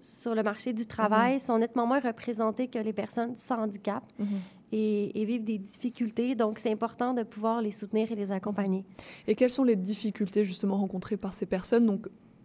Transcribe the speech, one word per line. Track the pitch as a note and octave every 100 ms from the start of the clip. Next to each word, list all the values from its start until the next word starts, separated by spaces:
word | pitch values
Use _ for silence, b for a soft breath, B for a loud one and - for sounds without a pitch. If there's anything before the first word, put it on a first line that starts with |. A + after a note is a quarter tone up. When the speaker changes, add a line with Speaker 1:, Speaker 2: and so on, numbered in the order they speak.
Speaker 1:
sur | - - A#3+
le | A3+
marché | G#3 G#3+ B3+
du | A3 A3+
travail, | - G#3+ G#3+ A#3+
Speaker 2:
Mhm. | C4+
Speaker 1:
sont | B3+ A3+
nettement | A#3 B3+ A#3
moins | C4+
représentées | B3+ A3+ - A3 A3 G#3 B3+
que | A#3+
les | G#3+
personnes | G#3 G#3 - A#3 B3
sans | - A#3
handicap | G#3+ G3+ G3+ A3 - -
Speaker 2:
Mhm. | G3+ G3 F3+ B B
Speaker 1:
et, | G#3+ G#3+ G#3 G3+ -
et | G#3+
vivent | A#3+
des | A3 G#3+
difficultés. | G3 - B3 - A3+ - B3
Donc, | B3 G#3+ G#3+
c'est | A3+
important | G#3+ A3+ - B3
de | B3
pouvoir | A3 G#3 A3 A#3
les | G#3+
soutenir | G3+ G3 G#3+ A3
et |
les | G#3+ G3
accompagner. | G3 G#3 G3+ G3 F#3+ F#3+ B B B B
Speaker 2:
Et |
quelles | G#3+ B3
sont | B3
les | B3+ G#3
difficultés | F#3 G#3+ A3 - G3 G#3
justement | G#3 F3+ G3 G3
rencontrées | G3 F#3 - G#3
par | G3
ces | -
personnes, | - F#3 - A#3
donc, | A3+ G3 - - - -